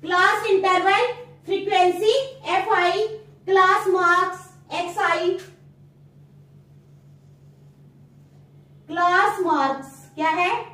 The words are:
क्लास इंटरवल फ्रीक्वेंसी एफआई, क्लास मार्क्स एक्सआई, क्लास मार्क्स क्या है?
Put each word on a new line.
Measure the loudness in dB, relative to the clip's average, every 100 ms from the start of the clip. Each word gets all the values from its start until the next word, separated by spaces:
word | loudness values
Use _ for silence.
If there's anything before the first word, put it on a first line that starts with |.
क्लास | -2 2 2 0 0
इंटरवल | 2 2 2 2 2 0 -4 -14 -20 -6
फ्रीक्वेंसी | -6 -2 2 2 2 0 0 -2 -10 -4 -4
एफआई, | 0 0 2 0 -4 -6 -18 -18 0
क्लास | 4 4 2 0
मार्क्स | 0 2 2 0 -4 -16 -20 -10
एक्सआई, | -8 -6 -4 -2 0 -2 -4 -10 -20 -20 -20 -20 _ -20 -20 -20 -20 -20 -20 _ -20 _ -20 -20 -20 -20 -20 -20 -20 -20 -20 -20 -20 -20 -20 -20 -20 -20 -20 -20 -20 -12
क्लास | -2 2 2 2 0 0
मार्क्स | 0 0 -4 -10 -20 -20 -4
क्या | -2
है? | 0 -2 -2 -8